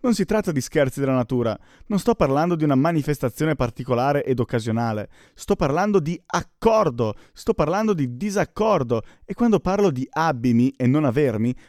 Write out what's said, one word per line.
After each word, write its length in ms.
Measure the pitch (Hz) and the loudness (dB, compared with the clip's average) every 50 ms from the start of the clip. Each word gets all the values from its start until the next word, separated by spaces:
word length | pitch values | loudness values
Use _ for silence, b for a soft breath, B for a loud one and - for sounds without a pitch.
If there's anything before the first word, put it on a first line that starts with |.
Non 140 | - 254 233 | 0 0 0
si 100 | - 190 | 0 0
tratta 260 | - 208 214 208 - | 0 0 -2 0 0
di 120 | 160 139 120 | -2 -4 -4
scherzi 360 | - - 151 143 131 - - | -2 0 0 0 2 0 -2
della 140 | 139 131 131 | -2 0 0
natura. 440 | 127 120 - 131 123 120 113 104 - b b b b b - | 0 0 0 0 0 0 0 -2 -4 b b b b b -4
Non 100 | 208 190 | -4 -2
sto 160 | - - 226 | 2 0 2
parlando 400 | - 180 139 135 143 160 180 175 | 2 2 2 2 2 2 2 0
di 80 | 160 151 | 0 2
una 100 | 151 143 | 4 4
manifestazione 800 | 131 139 170 170 160 135 151 147 - - 123 - - 151 160 156 | 4 4 4 2 0 0 0 -2 -2 -2 -4 -2 -2 -2 -2 0
particolare 680 | - 131 117 - - 127 123 127 117 123 139 143 143 135 | 0 -2 -4 -4 -8 -4 -2 0 0 2 2 0 0 0
ed 160 | - 131 120 | -2 -2 -2
occasionale. 720 | 123 - - 120 110 120 110 113 117 117 110 104 101 - b b b b b | -2 -2 -2 -4 -2 -2 -2 -2 -2 -2 -4 -6 -8 -10 b b b b b
Sto 220 | - - - 202 | -20 -4 -4 -2
parlando 440 | - - 139 139 160 190 214 202 196 | 0 0 0 0 0 0 2 2 0
di 180 | 151 147 175 - _ | 0 0 -6 -8 _
accordo, 920 | _ - 175 - _ _ _ - 226 226 220 208 160 123 117 120 107 101 b b b b | _ -6 -6 -6 _ _ _ 0 2 2 4 2 0 0 -2 -2 -4 -4 b b b b
sto 180 | - - - 220 | -10 -4 -4 0
parlando 400 | - 165 147 175 202 220 214 208 | 0 0 0 0 -2 0 0 0
di 240 | 165 143 127 120 | 0 -2 -4 -4
disaccordo. 840 | 123 190 208 196 202 175 - _ - 214 220 208 170 131 117 123 113 - b b b b | -8 -8 -6 -2 -2 -4 -4 _ -2 0 0 2 0 0 -2 -4 -4 -4 b b b b
E 80 | - 196 | -14 -4
quando 260 | - 240 233 214 185 | -2 0 2 2 2
parlo 300 | - 185 185 202 202 190 | 0 0 0 2 2 2
di 160 | 143 123 131 - | 0 0 -6 -6
abbimi 640 | - 156 160 165 147 120 113 127 120 117 120 135 - _ | -4 -2 -2 -2 -2 0 0 2 4 4 4 2 0 _
e 80 | 127 | 0
non 180 | 127 131 147 - | 2 2 2 2
avermi, 500 | 131 110 139 151 131 107 104 110 120 127 b b | 0 0 2 0 0 0 0 -2 -4 -4 b b